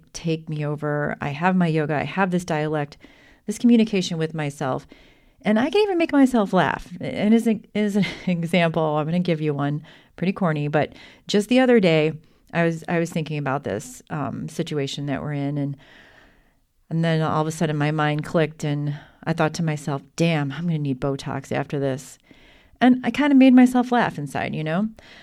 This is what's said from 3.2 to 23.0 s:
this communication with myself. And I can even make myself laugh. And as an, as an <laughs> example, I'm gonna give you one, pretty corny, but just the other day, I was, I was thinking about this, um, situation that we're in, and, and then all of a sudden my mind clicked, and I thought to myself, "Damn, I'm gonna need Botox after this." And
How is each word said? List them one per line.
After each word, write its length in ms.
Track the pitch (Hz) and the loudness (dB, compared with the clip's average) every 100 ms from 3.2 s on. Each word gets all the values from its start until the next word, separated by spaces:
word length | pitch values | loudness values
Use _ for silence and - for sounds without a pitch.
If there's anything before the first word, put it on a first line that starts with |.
| _ _ | _ _
this 140 | - 208 | -10 0
communication 580 | 240 233 220 196 180 165 | 4 4 4 0 -2 -4
with 160 | 160 | -4
myself. 540 | 160 147 143 139 135 - - - _ _ _ | -4 -6 -4 -4 -4 -8 -20 -20 _ _ _
And 160 | 190 214 | 0 2
I 120 | 269 | 2
can 120 | 403 | 2
even 160 | 415 349 | 2 2
make 140 | 320 | 2
myself 400 | 285 262 240 190 | 4 4 4 2
laugh. 380 | 185 143 - - 180 | 2 2 0 -8 -10
And 340 | 135 - 202 | -8 -2 2
as 120 | 226 226 | 4 4
an, 200 | 214 - | -2 -4
as 220 | 208 208 202 | -4 -2 0
an 100 | 180 - | -2 -2
<laughs> 100 | - | -4
example, 560 | 175 165 185 170 165 | -2 0 2 2 0
I'm 240 | 156 151 151 | 0 0 0
gonna 140 | 175 | -2
give 200 | 175 156 | 0 0
you 120 | 151 | -2
one, 300 | 139 143 147 147 - _ - | -2 -2 -4 -8 -20 _ -8
pretty 160 | 175 | -6
corny, 340 | 202 180 151 147 | -2 -2 -2 -2
but 240 | 151 - - - - - | 0 -2 -6 -20 -18 -2
just 200 | 202 202 | -2 2
the 120 | 247 | 4
other 200 | 254 240 | 6 6
day, 320 | 185 160 151 151 - _ _ | 6 4 2 -2 -12 _ _
I 120 | 170 | -2
was, 200 | 170 165 - | -2 -2 -4
I 100 | 170 | -2
was 100 | 170 | -2
thinking 300 | 175 151 151 | -4 -6 -4
about 260 | 143 139 | -4 -4
this, 380 | 120 98 - - - | -4 -6 -8 -16 -10
um, 400 | 156 113 - 156 | -8 -6 -6 -8
situation 560 | - 170 151 139 - 143 | -6 -6 -4 -4 -6 -6
that 160 | 135 | -6
we're 100 | 147 | -4
in, 240 | 147 139 147 | -4 -4 -4
and, 220 | 143 135 - - - - _ _ _ _ _ _ _ | -4 -6 -14 -20 -20 -20 _ _ _ _ _ _ _
and 120 | 165 | -2
then 200 | 165 160 | 0 0
all 180 | 156 147 | 0 0
of 60 | 156 | -2
a 40 | |
sudden 280 | 160 165 151 | -2 -2 0
my 120 | 147 | -2
mind 320 | 156 151 151 | 0 0 -2
clicked, 400 | 151 175 156 160 | -2 0 0 -2
and 320 | 151 147 147 147 - _ | -4 -4 -4 -8 -12 _
I 80 | - | -6
thought 220 | 160 156 | -2 -2
to 80 | 156 | -2
myself, 400 | 160 151 156 139 - - | -4 -4 -6 -8 -8 -2
"Damn, 360 | 170 156 143 | 0 0 -2
I'm 140 | 139 175 | -4 -4
gonna 120 | 160 | -2
need 220 | 143 131 | -2 -2
Botox 500 | 143 139 143 135 139 | -4 -4 -6 -8 -4
after 280 | 127 139 147 | -6 -4 -4
this." 380 | 139 131 - - _ - - _ _ _ | -4 -4 -10 -20 _ -20 -20 _ _ _
And 180 | 247 254 | 4 4